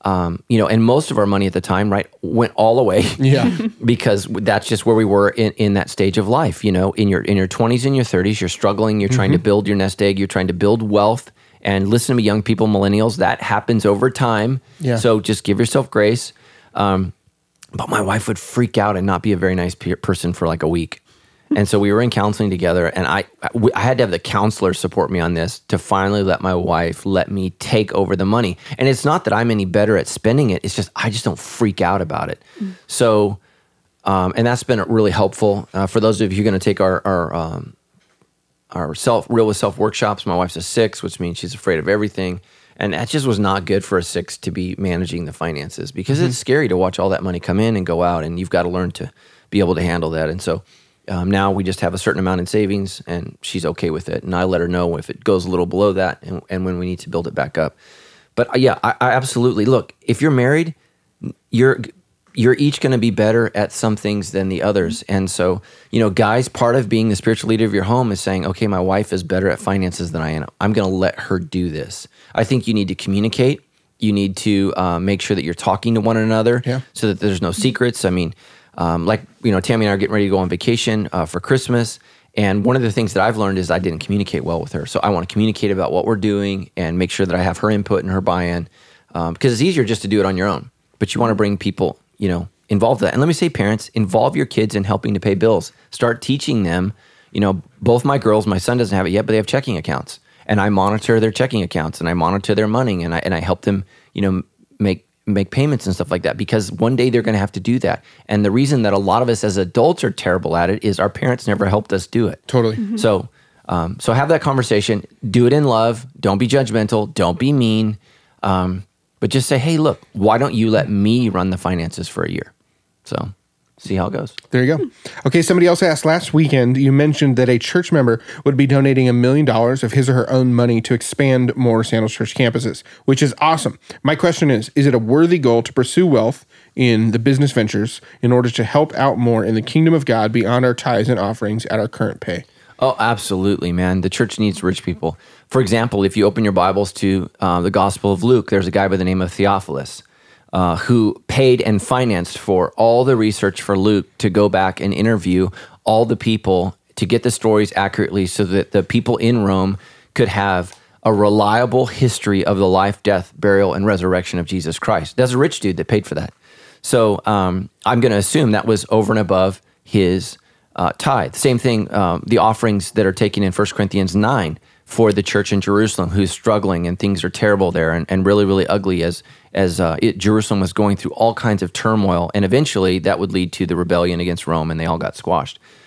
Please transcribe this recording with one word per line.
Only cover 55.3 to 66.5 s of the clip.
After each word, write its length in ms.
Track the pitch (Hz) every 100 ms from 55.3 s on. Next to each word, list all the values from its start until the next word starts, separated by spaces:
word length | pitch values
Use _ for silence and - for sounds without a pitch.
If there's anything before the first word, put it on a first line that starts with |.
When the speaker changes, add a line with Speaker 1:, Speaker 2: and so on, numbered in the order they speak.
| 95 90
Speaker 1:
a 40 |
little 160 | 90 87
below 280 | 92 101
that 280 | 95 92 -
and, 200 | - 95 -
and 160 | 95 92
when 140 | 90
we 60 | 90
need 140 | 90
to 100 | -
build 180 | 85 85
it 60 |
back 240 | - 67 80
up. 200 | 76 - - - - _ _ -
But, 140 | 120
uh, 80 | 127
yeah, 200 | 131 -
I, 100 | 110 -
I 120 | 127
absolutely, 520 | 120 127 120 123 107
look, 320 | 110 127 - -
if 200 | - 113
you're 100 | 151
married, 440 | 131 123 156 165 - _ _ _ _ - - _
you're 280 | 117 131 -
g-, 140 | - - _ _ _ -
you're 160 | 117
each 260 | 127 143 143
gonna 180 | 135 127
be 100 | 113
better 420 | 98 107 113 113 -
at 160 | 104
some 240 | - 113 107
things 360 | 104 104 87
than 160 | 95 95
the 140 | 92
others. 420 | 101 101 92 113 -
And 200 | 98 92
so, 320 | - 90 90 - - _
you 80 | 110
know, 120 | 107
guys, 360 | 95 104 117
part 280 | 123